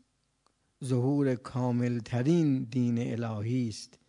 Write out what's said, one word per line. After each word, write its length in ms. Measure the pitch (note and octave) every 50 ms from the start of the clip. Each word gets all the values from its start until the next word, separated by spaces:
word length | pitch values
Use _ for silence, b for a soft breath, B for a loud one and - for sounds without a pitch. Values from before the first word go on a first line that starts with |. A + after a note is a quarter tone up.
| _ _ _ _ _ _ _ _ _ _ _ _ _ _ _ _ D3+
ظهور 500 | B2 C3 B2 A#2+ C3 C#3+ C#3+ C#3+ C3+ B2+
کاملترین 1300 | A#2+ - - - C3 B2 B2+ A#2+ A#2+ B2 B2 A#2+ A#2+ A2+ - - A#2+ B2 C#3+ E3+ F3 D#3+ D3 C3+ C3 C3
دین 580 | A2+ A2+ B2+ B2 A#2+ A#2+ A#2 A#2+ C3+ B2 A2+ A#2+
الهی 460 | A2+ A2+ G#2 G#2 A2+ B2 C3 B2 A2+
است 300 | G2+ - - - - _ _